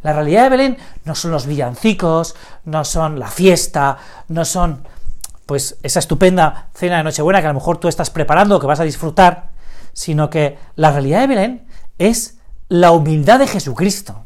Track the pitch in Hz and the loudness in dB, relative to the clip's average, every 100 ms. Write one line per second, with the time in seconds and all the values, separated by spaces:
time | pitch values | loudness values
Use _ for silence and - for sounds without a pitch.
0 | 151 151 151 190 262 254 269 247 - - | -2 -2 2 4 4 4 0 -2 -10 -12
1 | - 156 175 156 135 147 123 127 220 190 | -8 -6 -4 -4 -4 -4 -4 0 0 0
2 | 175 160 165 - - - - 156 143 165 | 0 0 -2 -10 -18 -16 -6 -6 -4 -2
3 | 160 151 104 - 185 170 - - 139 131 | -2 -4 -8 2 4 4 0 0 0 -2
4 | - - - 160 165 185 175 135 - - | -12 -18 -8 -4 -4 0 -2 -2 -12 -4
5 | - - - - - 143 139 - 143 180 | -4 -4 -8 -16 -6 -6 -6 -8 -2 -2
6 | 151 156 185 185 156 - - - 180 175 | 0 4 4 6 2 0 -10 -6 -2 0
7 | 156 151 151 190 156 139 165 170 175 - | -2 -2 2 2 2 -2 -2 -2 -2 -2
8 | 139 - 143 156 202 190 139 151 160 139 | -4 -2 2 4 4 4 2 0 0 -2
9 | 160 160 180 175 - - - - - - | -4 4 4 4 -8 -8 -10 -8 -10 -10
10 | - 151 151 160 147 151 - - 156 143 | -4 -2 0 0 -2 -4 -16 0 2 2
11 | 139 175 269 233 214 247 - - - - | 0 2 2 2 0 -4 -12 -12 -12 0
12 | 190 226 - - - - - 175 180 170 | 0 0 -4 -14 -18 -16 -2 4 6 6
13 | 151 156 143 247 277 196 143 113 190 196 | 4 2 4 4 4 0 -6 -2 -2 -2
14 | - - | -8 -12